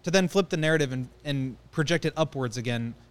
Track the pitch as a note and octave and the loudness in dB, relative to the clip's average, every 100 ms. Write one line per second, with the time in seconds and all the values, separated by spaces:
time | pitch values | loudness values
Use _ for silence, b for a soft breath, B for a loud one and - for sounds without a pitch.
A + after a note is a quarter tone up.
0 | F3 F#3 F3+ G3 F#3+ E3+ D#3 D#3+ C#3 B2+ | 0 2 4 2 0 2 2 2 2 -4
1 | B2+ - D3+ C#3 C3 A#2 - - D#3 E3+ | -8 -10 -4 -2 -4 -8 -8 -2 0 2
2 | D#3 D#3 D#3 C#3 B2+ A#2 A#2+ A#2 A#2 A#2 | 0 -2 -2 -2 -4 -4 -4 -2 -4 -8
3 | - | -14